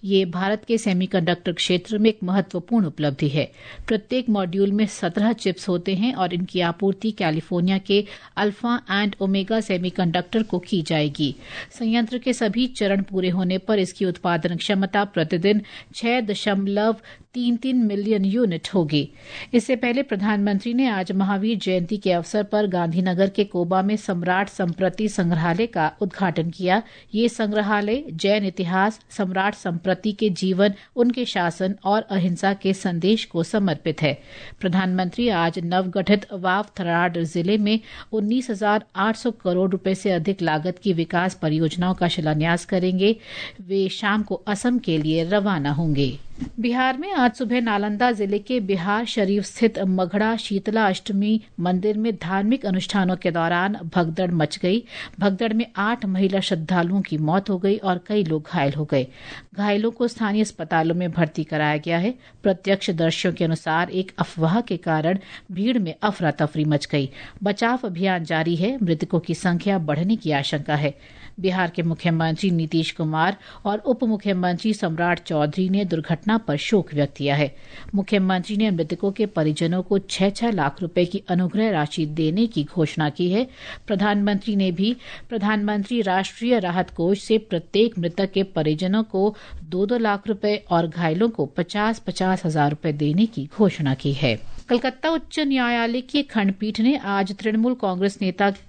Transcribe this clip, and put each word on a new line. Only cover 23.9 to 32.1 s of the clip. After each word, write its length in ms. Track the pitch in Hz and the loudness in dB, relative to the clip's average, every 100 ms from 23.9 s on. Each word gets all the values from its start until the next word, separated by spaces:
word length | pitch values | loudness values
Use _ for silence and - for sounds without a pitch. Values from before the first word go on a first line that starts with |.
| 214 | 0
सम्राट 540 | - 175 170 185 196 | -2 -2 0 0 0
संप्रति 600 | - 180 165 185 180 214 | -2 -4 0 -2 0 -2
संग्रहालय 580 | - 170 165 170 170 165 | 0 0 2 0 0 0
का 240 | 180 156 - | 0 -2 0
उद्घाटन 480 | 196 - 190 160 165 | -6 0 -2 0 -4
किया। 340 | 160 180 196 220 - - 208 | -2 0 0 0 -18 -8 0
ये 140 | 233 | 0
संग्रहालय 760 | 233 214 214 202 208 208 240 311 | 0 -2 0 0 0 0 -2 -4
जैन 340 | 160 196 208 196 | -2 0 2 0
इतिहास, 540 | 180 175 185 202 - _ | -4 -2 2 2 -2 _
सम्राट 460 | - 190 185 196 202 | -6 -2 0 0 -2
संप्रति 560 | 190 170 185 185 214 | -4 -4 -2 0 -2
के 180 | 208 214 | 0 0
जीवन, 440 | 170 185 180 202 202 - - | 0 0 2 2 0 -10 0
उनके 300 | 240 240 240 | 2 2 -2
शासन 500 | 202 175 165 185 202 | 0 -2 0 -4 -2
और 180 | 190 208 | 0 0
अहिंसा 520 | - | 0